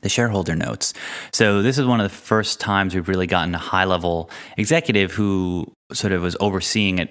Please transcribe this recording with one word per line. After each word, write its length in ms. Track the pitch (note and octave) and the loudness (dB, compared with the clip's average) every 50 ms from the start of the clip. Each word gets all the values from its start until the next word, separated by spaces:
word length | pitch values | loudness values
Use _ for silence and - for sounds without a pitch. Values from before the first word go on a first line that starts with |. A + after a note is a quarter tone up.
the 80 | - - | -6 -2
shareholder 480 | - - A#2+ A#2 G#2+ G2 F2+ D#2+ E2 | 0 0 0 2 0 0 0 0 -2
notes. 360 | D#2+ - - A1 - - - - - - - - - - - - | -2 -2 -4 -4 -6 -6 -8 -8 -8 -12 -12 -12 -12 -12 -8 0
So 300 | - A2+ G#2 G2+ G2+ G2+ | 2 2 4 4 4 2
this 160 | A#2+ B2+ C3+ | 2 2 2
is 80 | C#3 | 2
one 140 | B2+ B2 A2+ | 2 2 2
of 100 | G#2 G2 | 0 -2
the 60 | - | -4
first 420 | - - - A2 A2 G#2+ - - - | -8 -4 0 0 0 0 0 -4 -4
times 340 | - - G2+ G2 G2 F#2+ F2+ | -2 0 2 2 2 2 0
we've 140 | F#2 E2+ F2 | -2 -2 0
really 200 | F#2 F#2 F#2 F2 | 0 0 0 2
gotten 260 | F#2 F2 E2 F2 F2 | 2 0 0 0 -2
a 40 | E2 | -4
high-level 720 | - - - F#2 F#2 F#2+ F#2 F2 E2+ F2 E2+ E2 E2 - - - - - - | -4 -2 2 2 4 4 2 2 2 0 0 -2 -2 -6 -12 -16 -18 -10 -6
executive 560 | - G#2+ - D#3 E3+ D#3 - A2+ G#2 G2 F2+ - | -4 0 2 2 2 2 2 4 4 2 2 2
who 600 | - G#2 G2+ G2 F#2+ F#2 F2+ F2+ F2+ D#2+ - - _ _ _ - | 0 0 2 2 0 0 0 -2 -4 -4 -6 -10 _ _ _ -6
sort 200 | - - G2+ F#2+ | -4 0 0 0
of 100 | F2+ E2+ | 0 0
was 140 | F2+ E2 - | -2 -2 0
overseeing 580 | G2 G#2 F#2+ F#2+ - - - A2 G#2 G2 F#2 F2+ | 0 0 0 0 -2 -2 0 2 2 2 2 0
an 100 | E2+ - | -2 -2